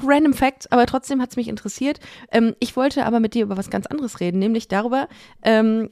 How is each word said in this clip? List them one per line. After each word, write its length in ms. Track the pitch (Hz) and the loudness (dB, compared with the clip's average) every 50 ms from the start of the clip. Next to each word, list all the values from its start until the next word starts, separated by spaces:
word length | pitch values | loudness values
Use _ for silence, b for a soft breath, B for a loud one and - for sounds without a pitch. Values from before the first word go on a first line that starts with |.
| 262 | 2
random 260 | 269 285 294 311 302 269 | 2 4 4 4 4 2
Facts, 340 | - 262 262 262 - - - - | 2 2 0 -2 -2 -6 0 2
aber 140 | 247 240 | 2 2
trotzdem 340 | 247 - 262 - - 277 269 | 2 0 -4 -4 -2 -4 -2
hat's 160 | 247 240 - | -2 -4 -4
mich 120 | 247 240 226 | -6 -6 -6
interessiert. 500 | 214 208 - 208 - - 254 277 302 - B B B B B B - | -6 -8 -10 -10 -8 -4 -4 -4 -4 -6 B B B B B B 2
Ähm, 220 | 226 226 226 - - | 2 2 2 0 -2
ich 160 | 247 240 - | -4 -4 -2
wollte 280 | 247 254 285 - 285 - | 0 0 0 0 0 0
aber 160 | - 233 233 | 2 2 2
mit 140 | 220 220 - | 2 2 0
dir 80 | 240 220 | -2 -2
über 140 | 208 196 190 | -2 -2 -6
was 100 | 196 - | -6 -4
ganz 160 | - 202 196 | -4 -6 -6
anderes 340 | - - 302 277 226 - - | -4 -6 -6 -6 -6 -6 -4
reden, 180 | 180 175 175 190 | -4 -2 0 0
nämlich 300 | 190 220 226 226 - - | 0 0 0 -2 -4 -2
darüber, 380 | 185 196 214 240 247 269 277 B B B B B B B - | -4 -2 -2 0 -2 -2 -4 B B B B B B B 2
ähm, 460 | 220 226 220 220 220 220 226 220 - | 2 4 4 4 4 2 0 -2 -6